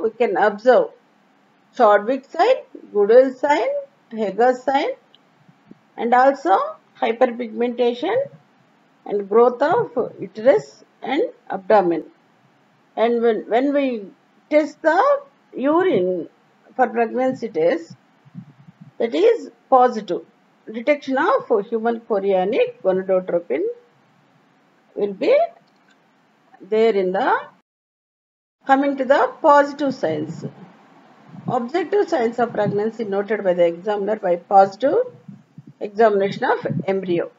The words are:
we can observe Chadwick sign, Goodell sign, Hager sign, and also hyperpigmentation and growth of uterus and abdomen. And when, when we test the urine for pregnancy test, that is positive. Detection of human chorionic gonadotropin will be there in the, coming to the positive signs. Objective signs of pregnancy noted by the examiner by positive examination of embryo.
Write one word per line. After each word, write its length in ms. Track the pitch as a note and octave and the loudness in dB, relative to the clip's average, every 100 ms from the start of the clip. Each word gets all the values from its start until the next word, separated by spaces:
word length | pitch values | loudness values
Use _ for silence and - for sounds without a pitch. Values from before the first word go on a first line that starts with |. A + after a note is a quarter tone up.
we 80 | A3+ | -6
can 260 | - A3+ F3+ | -2 -2 2
observe 520 | G#3 G3+ B3+ G#3+ D#3 - _ _ _ _ _ _ _ | 0 2 4 4 2 -6 _ _ _ _ _ _ _
Chadwick 520 | - G#3+ G3+ G#3 C4+ _ | 2 4 4 2 -4 _
sign, 300 | E4 G#4+ C5+ - - - | 0 2 2 -2 -20 -6
Goodell 400 | G3+ G3+ B3 C4+ | -2 6 6 6
sign, 360 | - C#4+ D#4 C5 C#5+ - _ _ | 0 0 0 0 -4 -10 _ _
Hager 420 | A3 G3+ F#3+ B3 | -6 -6 0 0
sign, 380 | B3 - C4+ A4 C5+ _ _ _ _ _ _ _ - _ - | 2 -2 -2 -2 -6 _ _ _ _ _ _ _ -20 _ -8
and 160 | A#3 | 0
also 460 | B3 C#4 C#4 E4+ G#4 D5+ D#5 _ - | 4 2 0 0 0 -2 -10 _ -6
hyperpigmentation 1120 | A3+ A3+ B3 A#3 A#3 A3 A#3+ A#3 A#3+ A#3+ E4+ B4 C#5 - _ _ _ _ _ _ - | -4 0 -2 -2 -10 -4 -4 0 -2 -2 -4 -4 -4 -12 _ _ _ _ _ _ -8
and 220 | G3+ G3 | -8 0
growth 320 | A3 B3 A#3+ | 4 4 2
of 500 | D4 A#4 G4+ C4 - - | 0 0 -2 -4 -6 -8
uterus 640 | F#3+ G#3+ A#3+ G4+ - - _ _ | -14 0 2 2 -2 -20 _ _
and 200 | A3 C#4+ C5 - - | -6 -4 -4 -6 -10
abdomen. 560 | G3 F#3+ G#3+ F3 D#3+ - _ _ _ _ _ _ _ _ - | -10 2 2 4 -2 -6 _ _ _ _ _ _ _ _ -2
And 260 | A3+ A#3 | 0 2
when, 260 | A#3 G#3 - | 0 -2 -2
when 240 | A3+ C#4+ | -2 0
we 380 | C#4+ C4+ A3+ F#3 _ _ _ - | 0 -2 -6 -12 _ _ _ -2
test 320 | D4+ D#4 - | 0 0 -2
the 200 | D#4 F4 C#5 C#5 - _ _ | 0 2 2 0 -4 _ _
urine 720 | - C4+ E4 F#4 A3 F3+ F3+ - _ _ _ _ | -6 0 2 2 0 -2 -4 -8 _ _ _ _
for 140 | - A#3+ | -2 -2
pregnancy 600 | A3+ A3+ A#3 C4 C4 A3+ | 0 -4 -2 -4 -4 -8
test, 480 | D#3 E3 E4 - - _ _ _ - - _ - _ - - | -2 0 -2 -8 -20 _ _ _ -20 -20 _ -20 _ -20 -6
that 160 | A3+ | -4
is 360 | D4 A4+ F#4+ C#4 _ - | 2 2 2 -6 _ 0
positive. 540 | B3+ B3 G#3+ G3+ E3 - _ _ _ - | 4 4 0 -6 -8 -8 _ _ _ -16
Detection 460 | A3 A#3+ C#4+ C4+ C4 | -8 -2 -2 -2 -2
of 320 | D4+ B4+ - G#3+ G#3 | 0 0 0 -4 -2
human 340 | A3+ A3+ A3+ | -4 -4 -4
chorionic 840 | - G3+ G3 F#3 F#3+ D4 B4 - | -4 -4 0 0 0 -2 -2 -2
gonadotropin 800 | F#3+ F#3 F#3 F#3 F#3 F3 - D4+ A4 - _ _ _ _ _ _ _ _ _ _ _ | -2 -2 0 -2 0 -4 -4 -6 -6 -8 _ _ _ _ _ _ _ _ _ _ _
will 200 | - G3+ | -6 -6
be 200 | F#3+ D#4 C#5+ E5+ - _ _ _ _ _ _ _ _ _ _ | -2 0 2 0 -6 _ _ _ _ _ _ _ _ _ _
there 340 | F#3+ G#3+ A3+ | -4 0 2
in 180 | G3+ F#3 | 2 0
the, 260 | F#3+ D4 A#4+ - _ _ _ _ _ _ _ _ _ _ _ - | -2 0 -2 -4 _ _ _ _ _ _ _ _ _ _ _ 0
coming 300 | C4+ C#4+ C#4 | 2 2 -2
to 80 | |
the 280 | B3 D4+ B4 - | 2 2 2 2
positive 520 | D#4+ C#4+ C#4+ C#4 C#4 | 4 6 4 -2 -4
signs. 500 | - D#3+ D3+ D#3 - - - - _ _ - _ _ - - - | -2 -4 -4 -8 -10 -14 -16 -20 _ _ -20 _ _ -20 -12 -6
Objective 640 | B3 A#3+ E4+ E4 G#4 F#4 | -4 -2 -4 -2 0 0
signs 300 | D#4 A#3 A#3+ | 0 -2 0
of 120 | A3+ | -2
pregnancy 520 | A3+ G3+ G3+ A3 A3 | 0 -2 -2 -4 -4
noted 400 | G#3 G3 G3+ G#3 | -6 -4 -4 -2
by 80 | G3 | 0
the 120 | F3 | 2
examiner 520 | E3+ E3+ G#3+ G3+ G3 G#3+ | 2 0 -6 -4 -4 -4
by 180 | F3+ | -2
positive 640 | F3 - G3 G3 - C4+ G#4 B4 - - - _ - - - | -2 4 4 4 2 0 0 -2 -8 -20 -20 _ -20 -20 -14
examination 640 | G#3 G3+ A3+ G3+ G3 A3+ | -12 2 2 4 -2 -2
of 220 | G#4+ A#4+ - - - | -2 -2 -2 -4 -2
embryo. 420 | G3 F#3 E3+ - | -4 -2 -4 -4